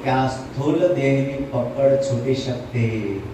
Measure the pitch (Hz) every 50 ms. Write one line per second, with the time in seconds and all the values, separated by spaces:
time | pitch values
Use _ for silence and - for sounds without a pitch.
0 | 135 131 131 131 131 127 - - - - - 135 135 151 - 165 185 175 143 135
1 | 135 139 139 135 135 - - - 139 - - - 120 - - 139 139 139 135 -
2 | - - 123 117 120 135 131 123 - 127 123 117 - - - 120 117 110 110 110
3 | 101 101 98 98 - -